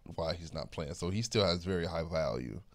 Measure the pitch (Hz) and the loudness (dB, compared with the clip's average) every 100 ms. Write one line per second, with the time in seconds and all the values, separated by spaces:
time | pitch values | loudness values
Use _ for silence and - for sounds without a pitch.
0 | - 82 82 87 82 78 - - 76 87 | -10 -4 -2 -2 -6 -8 -6 -6 -6 -2
1 | 87 101 117 110 95 87 90 90 85 82 | -2 0 2 4 6 4 2 0 0 0
2 | 82 85 71 60 62 52 - | 0 2 2 0 -2 -6 -10